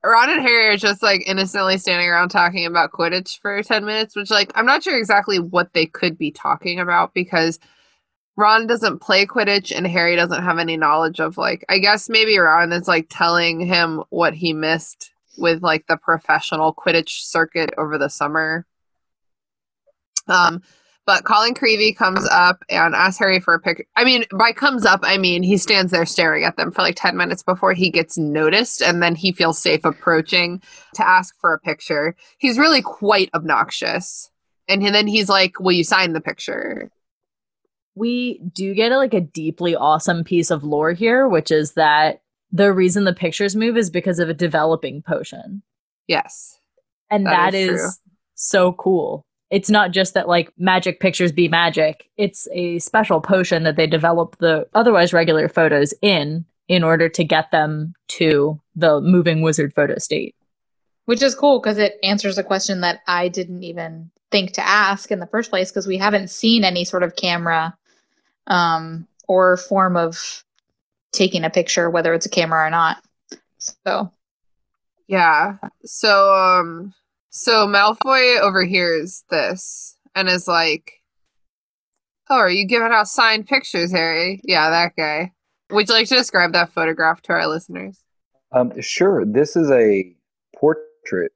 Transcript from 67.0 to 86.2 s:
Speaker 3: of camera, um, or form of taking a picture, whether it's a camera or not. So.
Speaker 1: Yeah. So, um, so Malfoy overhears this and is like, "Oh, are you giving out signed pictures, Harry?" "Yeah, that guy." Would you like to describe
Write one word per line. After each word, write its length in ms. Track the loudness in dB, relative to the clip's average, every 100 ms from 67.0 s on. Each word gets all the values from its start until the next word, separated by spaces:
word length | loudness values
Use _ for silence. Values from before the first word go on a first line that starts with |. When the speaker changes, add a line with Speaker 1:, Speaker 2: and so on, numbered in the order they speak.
Speaker 3:
of 140 | -4 -2
camera, 580 | -4 -2 -2 -2 -2 -10 _ _ _ _ _ _ -2
um, 580 | 0 0 -2 -6 -14 -16 _ -2
or 300 | 2 4 2
form 400 | 0 0 2 0
of 480 | -2 -6 -14 -14 _ _ _ _ _ _ _
taking 320 | -2 0 0
a 60 | -2
picture, 400 | -2 0 -2 0
whether 240 | 0 0
it's 120 | -2 -2
a 40 |
camera 360 | -2 0 0 0
or 40 |
not. 340 | 0 0 -2 _ _ _ -20 _ _
So. 560 | -16 _ -6 -6 -6 _ _ _ _ _ _ _ _ _ _
Speaker 1:
Yeah. 500 | 2 2 2 0 -6 -18 _
So, 500 | -18 -4 2 4 4
um, 600 | 4 4 2 0 -8 -16 _ _ _ _
so 380 | -6 0 2 4
Malfoy 720 | 4 2 0 0 2 4 4
overhears 840 | 2 2 0 0 0 -2 -4 -14 _
this 680 | -2 -2 -6 -12 -14 -18 _ _ -4
and 140 | -2
is 180 | -2 0
like, 540 | 0 0 -4 -8 _ _ _ _ _ _ _ _ _ _ _ _ _ _
"Oh, 60 | 2
are 140 | 2
you 160 | 0 0
giving 260 | 0 2
out 160 | 2 0
signed 400 | 2 2 0 -2
pictures, 440 | -4 -2 -4 -2
Harry?" 500 | -2 -2 -2 -4 -6
"Yeah, 260 | -2 2 2
that 260 | 2 0 -2
guy." 380 | -4 -4 -8 _ _ _ _
Would 180 | -2 2
you 60 | 0
like 120 | 2
to 80 |
describe 380 | -2